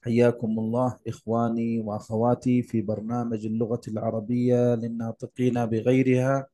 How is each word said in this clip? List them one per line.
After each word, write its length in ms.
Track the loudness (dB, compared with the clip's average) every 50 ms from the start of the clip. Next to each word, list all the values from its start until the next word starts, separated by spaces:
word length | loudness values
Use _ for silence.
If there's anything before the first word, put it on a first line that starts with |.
| _
حياكم 540 | 0 4 6 6 6 4 2 -2 -4 -2 -2
الله 380 | -2 -2 -2 0 -2 -2 -4 -6 _ -12
إخواني 720 | -12 -10 _ -4 -2 0 0 0 -2 -2 -2 -2 -2 -4
وأخواتي 800 | -4 -4 -6 -8 -8 -6 -2 0 2 2 2 2 2 2 2 2 0
في 180 | 0 -2 -4 -2
برنامج 640 | -2 -4 -6 -4 -6 -4 -4 -4 -4 -6 -6 -4
اللغة 340 | -4 -2 -2 -2 -2 -2 -4 -6 -6
العربية 840 | -8 -4 -4 -4 -4 -4 -4 -2 -2 0 2 4 4 4 4 2 2
للناطقين 920 | 0 -2 -6 -6 -6 -6 -8 -8 _ -12 -14 _ 0 0 0 2 0 -2
بغيرها 800 | 0 0 0 2 4 4 4 6 4 4 4 4 2 0 -2 -2 -6